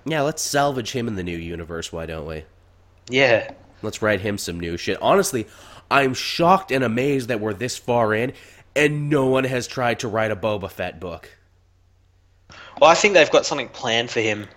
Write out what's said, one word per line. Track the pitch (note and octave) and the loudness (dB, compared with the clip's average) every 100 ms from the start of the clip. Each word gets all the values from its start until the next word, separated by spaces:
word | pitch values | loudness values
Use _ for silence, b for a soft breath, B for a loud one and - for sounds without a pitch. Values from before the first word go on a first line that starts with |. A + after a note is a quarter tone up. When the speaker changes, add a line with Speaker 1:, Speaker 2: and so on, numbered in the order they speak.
| C3+ | -4
Speaker 1:
Yeah, | D#3 | -2
let's | C#3+ - | -2 -2
salvage | - C#3+ C#3+ B2+ G#2+ | -2 0 0 -2 -6
him | B2+ A#2 | -6 -4
in | G2 | -4
the | |
new | F2 E2+ | -6 -6
universe, | E2+ E2+ E2 E2+ - | -8 -10 -8 -10 -8
why | E2 D#2+ | -10 -8
don't | D#2+ D#2 | -8 -8
we? | D#2 - _ _ _ _ _ - | -10 -12 _ _ _ _ _ -4
Speaker 2:
Yeah. | B2+ C3 G#2+ - - - - | 2 4 4 0 -14 -20 -10
Speaker 1:
Let's | G#2+ - | -10 -2
write | G#2+ G2+ | 0 0
him | G#2 G2+ | -2 -4
some | - E2+ | -6 -6
new | E2+ E2+ | -6 -6
shit. | - F2+ | -4 0
Honestly, | A#2 F#3+ F#3 B2 G#2+ B B B - | 4 4 2 -4 -8 B B B 0
I'm | C3 C3+ | 2 2
shocked | B2 - - E3+ F#3+ - | -2 -6 2 4 4 2
and | C3 | 0
amazed | A#2+ A#2 C#3+ C3+ A#2 | 0 0 0 0 -2
that | A2+ | -4
we're | G#2+ | -4
this | F#2+ A#2+ - | -4 -6 -6
far | - A#2+ G#2+ | 0 2 2
in, | G#2+ B2 b b b b | 2 -2 b b b b
and | C#3 D3 D3 D3 | 2 2 2 0
no | D3 C3 | 2 4
one | C3 | 2
has | C3 B2+ A#2+ | 0 -4 -4
tried | - A#2+ A#2 | -2 -2 -2
to | A#2 | -2
write | A2 A2 | -2 -2
a | G2 | -2
Boba | A2 G#2 F#2 | -2 -2 -6
Fett | - F2+ E2 | -6 -8 -8
book. | F2+ E2 - - _ _ _ _ _ _ _ _ _ _ - B B B | -12 -12 -16 -20 _ _ _ _ _ _ _ _ _ _ -20 B B B
Speaker 2:
Well, | D3+ | 6
I | |
think | E3+ G#3 | 6 6
they've | F3+ D3 | 6 6
got | D3 - | 4 2
something | D3 A2+ | -4 -8
planned | - B2 A#2 A#2+ | -8 -2 -2 -2
for | A#2+ | -2
him. | A2 G#2 G2+ | -2 -4 -8